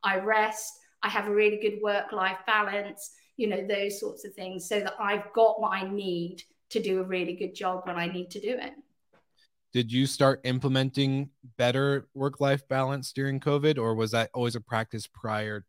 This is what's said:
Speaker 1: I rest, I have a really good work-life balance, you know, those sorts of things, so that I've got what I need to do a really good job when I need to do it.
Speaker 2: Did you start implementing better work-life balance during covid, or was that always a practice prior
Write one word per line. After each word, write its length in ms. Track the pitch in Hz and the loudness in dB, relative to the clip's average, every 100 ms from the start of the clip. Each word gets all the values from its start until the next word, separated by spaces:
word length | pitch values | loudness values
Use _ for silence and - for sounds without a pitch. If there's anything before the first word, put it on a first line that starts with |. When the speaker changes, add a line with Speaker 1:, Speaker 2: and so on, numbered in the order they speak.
Speaker 1:
I 140 | 196 190 | 0 0
rest, 640 | 202 214 214 - - - _ _ | 2 4 2 0 -10 -14 _ _
I 40 | 214 | -2
have 200 | 208 208 | 0 2
a 40 | |
really 240 | 208 214 208 | 4 4 4
good 220 | 214 208 | -2 0
work-life 580 | 208 202 - 214 190 196 - | 0 0 -2 -2 -2 -2 2
balance, 680 | 214 202 202 202 - - - _ - | 2 2 -2 -6 -10 -16 -16 _ -4
you 100 | 214 | -2
know, 180 | 202 196 | -2 0
those 340 | 202 202 208 | -2 -2 -4
sorts 260 | 208 - 208 | -8 -8 -14
of 80 | |
things, 340 | 196 185 185 175 | -12 -10 -10 -4
so 120 | 214 | -2
that 140 | 196 - | -2 -4
I've 320 | 202 208 208 | -2 -2 -2
got 280 | - 226 220 | 6 6 6
what 80 | 208 | 0
I 180 | 190 190 | 0 -2
need 560 | 202 190 175 170 180 - _ _ | -4 -2 -2 -4 -8 -18 _ _
to 100 | 233 | -2
do 180 | 196 185 | 0 0
a 40 | |
really 300 | 185 185 170 175 | 0 -2 -2 -4
good 200 | 190 - | -6 -4
job 280 | 185 180 185 | -4 -4 -4
when 100 | 175 | -4
I 120 | 175 | -2
need 240 | 180 180 | -4 -8
to 100 | 208 | -6
do 160 | 202 247 | -4 -4
it. 140 | - - - _ _ _ _ _ _ _ _ | -6 -14 -20 _ _ _ _ _ _ _ _
Speaker 2:
Did 220 | 123 117 | -2 0
you 140 | 123 135 | 2 0
start 340 | - 135 135 | 4 4 4
implementing 840 | 127 127 135 131 131 139 139 135 139 _ 131 117 | 0 0 2 2 2 2 0 0 -4 _ -20 0
better 500 | 123 127 139 139 - | 2 4 2 0 -4
work-life 540 | 139 135 135 139 139 - | -4 -4 0 2 2 0
balance 460 | 165 131 139 131 | 0 0 -2 -6
during 260 | - 135 135 | -4 -2 0
covid, 380 | 151 147 147 143 | 0 2 4 2
or 180 | 113 113 | 0 0
was 160 | 110 | 0
that 200 | 117 113 | 0 0
always 220 | 131 120 117 | 0 -2 -2
a 60 | |
practice 460 | - 113 113 113 - | -4 -4 -2 -8 -12
prior 560 | - 113 107 107 107 | -12 -6 -4 -4 -8